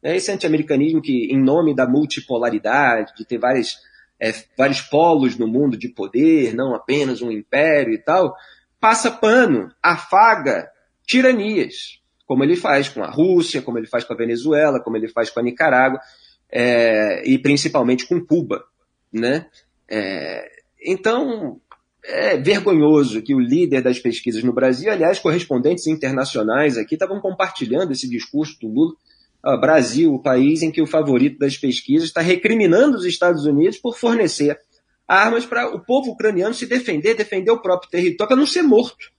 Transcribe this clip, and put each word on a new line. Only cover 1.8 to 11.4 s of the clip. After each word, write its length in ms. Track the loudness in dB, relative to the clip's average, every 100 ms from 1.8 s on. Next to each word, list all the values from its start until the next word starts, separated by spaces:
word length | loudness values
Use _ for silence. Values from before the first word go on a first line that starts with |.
| 2
multipolaridade, 1300 | 2 0 -6 -6 -2 -2 -2 0 2 2 0 -4 -10
de 60 |
ter 140 | -10 -4
várias, 400 | 0 0 -2 -8 _ _ _ _
é, 140 | -6 -6 -14 -2
vários 240 | 0 0
polos 560 | -2 2 4 4 2 -2
no 100 | -4
mundo 300 | 0 0 -2
de 100 | -10
poder, 680 | -10 -6 0 2 4 2
não 220 | -2 -4 -6
apenas 460 | -4 -2 -2 -4
um 100 | -6
império 640 | -8 -4 0 2 2 0
e 40 | -4
tal, 380 | 0 0 0 -4 -20 -20 _ _
passa 320 | 0 0 -2
pano, 600 | -2 2 4 4 2 -2 _
afaga 880 | -2 -2 0 4 4 4 0 -4 -6 _ _ _ -2
tiranias, 920 | 2 4 2